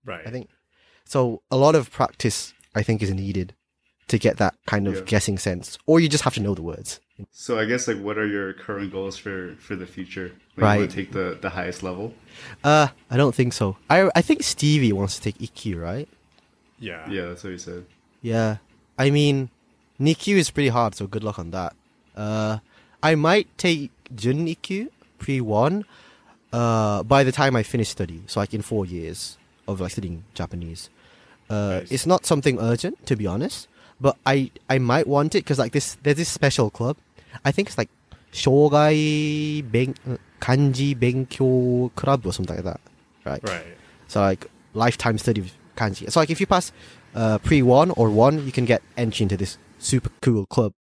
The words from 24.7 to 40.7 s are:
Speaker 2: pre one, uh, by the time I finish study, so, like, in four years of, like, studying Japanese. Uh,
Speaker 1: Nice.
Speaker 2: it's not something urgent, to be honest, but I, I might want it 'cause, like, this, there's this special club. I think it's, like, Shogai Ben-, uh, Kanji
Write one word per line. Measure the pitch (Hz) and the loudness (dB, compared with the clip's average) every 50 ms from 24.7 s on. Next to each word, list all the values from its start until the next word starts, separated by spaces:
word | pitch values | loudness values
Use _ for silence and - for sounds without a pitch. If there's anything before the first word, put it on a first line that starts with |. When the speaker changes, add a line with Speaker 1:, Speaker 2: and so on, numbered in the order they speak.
| 190 196 233 294 _ _ _ _ _ _ | -6 -6 -6 -8 _ _ _ _ _ _
Speaker 2:
pre | - - 135 131 | -6 -4 -2 -2
one, | 120 107 107 104 120 151 185 208 202 _ - - - - - _ _ _ _ _ _ _ | -2 0 2 2 2 2 2 -2 -4 _ -16 -20 -20 -20 -20 _ _ _ _ _ _ _
uh, | - 117 120 117 113 113 107 104 104 98 85 | -2 0 0 2 2 2 2 2 0 -2 0
by | 113 139 139 139 | 4 4 4 4
the | 131 | 4
time | 127 - 143 135 127 | 2 2 2 2 2
I | 120 | 0
finish | 110 - - 120 110 - | -2 0 -2 -2 -2 -2
study, | - - 98 82 85 82 95 | -4 -6 -8 -8 -8 -16 -14
so, | - - - | -8 -4 -4
like, | 101 - | -4 -2
in | - 107 | -4 -8
four | 104 - 117 107 98 | -6 -4 -4 -4 -4
years | 87 90 87 82 80 85 - - - - _ _ _ _ _ _ - | -4 -6 -8 -8 -10 -10 -10 -12 -14 -14 _ _ _ _ _ _ -8
of, | 104 92 | -6 -6
like, | 92 87 | -6 -6
studying | - - 98 87 85 82 98 _ _ | -6 -8 -8 -8 -10 -10 -14 _ _
Japanese. | - 87 85 - 87 85 82 82 80 - - _ _ _ _ _ _ _ _ - _ _ _ | -10 -10 -8 -8 -10 -10 -10 -12 -14 -16 -20 _ _ _ _ _ _ _ _ -20 _ _ _
Uh, | - 208 - 101 92 92 | -4 -2 -2 -2 -2 -4
Speaker 1:
Nice. | - - | -4 -4
Speaker 2:
it's | 131 131 - | -4 -2 2
not | 160 185 - - | 2 2 2 2
something | - 170 143 135 151 127 107 | 0 0 2 2 0 0 2
urgent, | 113 113 120 117 - 180 330 _ - | 0 0 0 0 -2 -6 -8 _ -4
to | - 139 | -4 -2
be | 107 104 | -2 -2
honest, | 95 87 104 147 247 - - - _ _ _ - - _ _ | -4 -2 -2 -4 -6 -8 -10 -16 _ _ _ -20 -20 _ _
but | 131 139 - _ _ | 0 0 0 _ _
I, | 135 139 143 135 - _ - _ - | 0 0 2 0 -2 _ -20 _ -2
I | 135 131 | 0 0
might | 127 117 123 156 165 | 2 2 2 2 2
want | 123 143 143 147 165 - | 2 2 2 2 2 0
it | 202 - | -2 0
'cause, | - 143 131 | 0 0 0
like, | 123 117 | 0 0
this, | - 147 - - - _ | 0 -2 -2 -4 -10 _
there's | - 147 147 | 0 0 0
this | 147 170 - | 0 -2 -4
special | - - - 135 - - 120 104 | -2 0 0 2 2 2 0 0
club. | _ - 117 123 147 _ _ _ _ - _ _ - - _ | _ -4 -4 -4 -4 _ _ _ _ -20 _ _ -20 -4 _
I | 175 | 0
think | 180 - 202 - | 0 0 -2 -2
it's, | - - | -2 -4
like, | 113 - _ _ _ _ - - _ _ | -4 -4 _ _ _ _ -20 -20 _ _
Shogai | - - - 143 131 143 147 151 143 147 151 151 156 151 151 151 151 151 151 151 151 151 151 151 151 151 143 117 | -10 -2 2 4 6 6 6 6 6 6 6 6 4 4 2 2 0 0 0 -2 -2 -2 -2 -4 -4 -6 -6 0
Ben-, | 107 117 127 131 - - _ 131 | 0 0 0 0 -4 -8 _ -8
uh, | 127 - _ _ _ _ | -8 -8 _ _ _ _
Kanji | - - 123 135 143 139 | 0 2 4 4 4 4